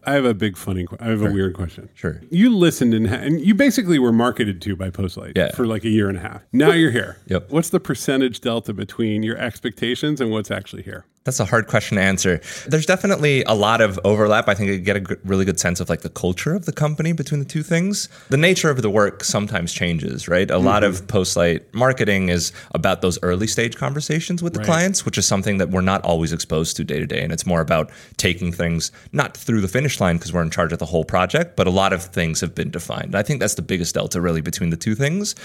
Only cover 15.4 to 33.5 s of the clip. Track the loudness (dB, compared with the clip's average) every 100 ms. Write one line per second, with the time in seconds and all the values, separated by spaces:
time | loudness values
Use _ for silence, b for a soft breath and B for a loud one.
15.4 | 2 0 0 -2 -2 -4 -6 -4 -2 -2
16.4 | -2 -2 -4 -2 -2 0 -2 -2 -2 -4
17.4 | -4 -6 -2 0 0 -4 -8 B B 2
18.4 | 4 4 2 2 2 4 2 0 -2 -2
19.4 | 0 -2 -4 -2 -2 -2 -4 -6 0 2
20.4 | 4 2 4 4 2 0 -2 0 0 2
21.4 | 2 2 -2 0 2 2 2 2 2 0
22.4 | -2 B B -2 0 2 0 0 0 0
23.4 | 0 0 -2 -2 -6 -4 -4 -4 -2 -4
24.4 | -4 -4 0 2 2 0 -2 -2 0 0
25.4 | 0 0 0 0 2 0 2 0 0 -2
26.4 | -2 -2 -2 -4 -4 -4 -4 -4 -4 -4
27.4 | 0 0 2 0 0 B B -2 0 0
28.4 | -4 -2 -2 -2 -4 B B -4 -4 -6
29.4 | -2 0 2 0 -2 0 0 0 -2 -2
30.4 | -2 0 -2 -2 -2 -2 0 0 0 0
31.4 | -2 0 2 4 2 0 -4 -4 -2 -2
32.4 | -4 -4 -6 -6 -8 -8 -4 -2 -2 0
33.4 | -2